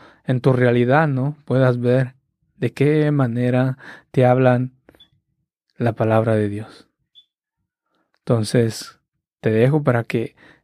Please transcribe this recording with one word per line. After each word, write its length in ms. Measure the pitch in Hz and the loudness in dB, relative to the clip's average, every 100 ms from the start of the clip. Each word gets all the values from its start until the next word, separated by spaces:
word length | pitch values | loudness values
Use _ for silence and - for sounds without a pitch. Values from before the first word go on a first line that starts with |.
| - _ - | -20 _ -4
en 160 | 127 | 0
tu 120 | 135 | 0
realidad, 540 | 123 123 120 120 143 156 | 2 2 2 2 2 0
¿no? 300 | 131 139 147 - | -2 -4 -8 -4
puedas 340 | 127 131 123 | 0 2 0
ver 360 | 120 127 127 - _ _ _ _ | 0 0 -2 -8 _ _ _ _
de 180 | 123 | -8
qué 380 | - 143 156 151 | 0 0 2 0
manera 680 | 147 127 120 123 127 131 131 - - _ | 0 -2 -2 0 0 -2 -4 -14 -20 _
te 140 | - 123 | 0 2
hablan 480 | 127 127 123 127 - _ _ _ _ _ _ _ _ _ _ | 4 2 2 -2 -10 _ _ _ _ _ _ _ _ _ _
la 160 | 120 | -4
palabra 420 | 110 110 110 113 110 | -2 0 0 2 0
de 140 | 104 | -2
Dios. 400 | 101 110 - _ _ _ _ _ _ _ _ _ _ _ _ _ _ | -6 -14 -20 _ _ _ _ _ _ _ _ _ _ _ _ _ _
Entonces, 800 | - 120 104 127 113 - - _ _ _ _ _ | -2 -2 0 0 -2 -6 -16 _ _ _ _ _
te 120 | 113 | -2
dejo 320 | 110 127 151 | 2 2 2
para 200 | 147 120 | 0 -2
que 320 | 113 120 - - - _ | -2 -6 -6 -12 -20 _